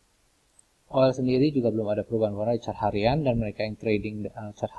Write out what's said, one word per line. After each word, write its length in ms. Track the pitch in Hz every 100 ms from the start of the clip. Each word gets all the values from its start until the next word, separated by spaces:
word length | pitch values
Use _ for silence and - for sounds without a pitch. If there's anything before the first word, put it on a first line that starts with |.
| _ _ _ _ _ _ _ _ - 135
Oil 160 | 131
sendiri 400 | 131 127 127 147
juga 160 | 139 117
belum 240 | 110 104
ada 160 | 104 101
perubahan 240 | 113 107
warna 240 | 101 110 117
di 80 |
chart 160 | - 101
harian 400 | 104 101 110 151
dan 160 | 139 117
mereka 320 | 107 - 107
yang 80 | 104
trading, 560 | 113 107 107 107 101
eh, 200 | - 107 104
chart 160 | 110